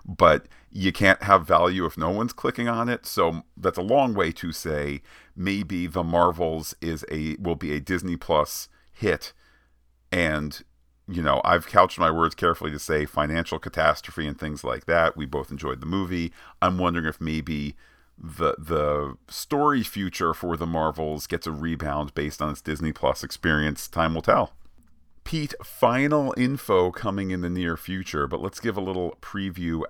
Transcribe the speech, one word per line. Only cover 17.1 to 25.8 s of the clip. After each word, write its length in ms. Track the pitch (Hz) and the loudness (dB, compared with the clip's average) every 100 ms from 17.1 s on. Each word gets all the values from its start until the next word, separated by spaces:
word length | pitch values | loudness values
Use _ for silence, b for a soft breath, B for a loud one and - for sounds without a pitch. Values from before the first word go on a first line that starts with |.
| - | -4
maybe 560 | 82 78 71 73 71 b b b b - | -4 -4 -4 -6 -6 b b b b -18
the, 380 | 82 73 80 - | -14 -2 0 0
the 580 | 78 80 73 73 71 - _ | -2 0 2 0 -2 -8 _
story 540 | - - 143 147 139 | -14 -2 2 4 2
future 540 | 107 101 92 - 87 80 | 0 -4 -6 -2 -2 -2
for 200 | 90 82 | -4 -4
The 120 | 85 | -2
Marvels 580 | 82 80 78 78 78 - | 0 0 -2 -4 -6 -6
gets 220 | 85 - | -6 -6
a 40 | |
rebound 640 | 76 82 80 76 73 73 | -6 -4 -4 -4 -4 -4
based 300 | - 73 - | -4 -4 -4
on 80 | 76 | -6
its 100 | 73 | -6
Disney 320 | - 76 78 | -6 -4 -4
Plus 300 | - 67 - | -2 0 -2
experience. 640 | - - 82 76 76 73 - | -6 -4 2 2 2 -2 -4
Time 260 | 87 80 | 0 0
will 80 | 80 | 2
tell. 320 | 92 131 113 - - - - - _ - | 2 2 2 -6 -20 -20 -20 -20 _ -20
Pete, 320 | - 160 147 - | -8 -6 -4 -8
final 680 | - - | -16 2